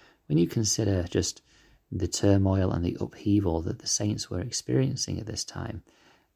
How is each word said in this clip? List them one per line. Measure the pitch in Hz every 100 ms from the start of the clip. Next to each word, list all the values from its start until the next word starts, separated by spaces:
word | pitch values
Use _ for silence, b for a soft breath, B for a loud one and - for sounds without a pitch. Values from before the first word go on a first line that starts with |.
| b b
when | - 151
you | 170
consider | 123 104 - 104 95
just | 87 101 92 - _ b b b b
the | 95 98
turmoil | - 101 98 98 95 92
and | 85
the | 87 -
upheaval | - - 104 104 95 82
that | 90 -
the | -
saints | - 104 110 -
were | 95
experiencing | 120 - - 127 131 127 - 92
at | -
this | 104
time, | - - 90 92 - b b b b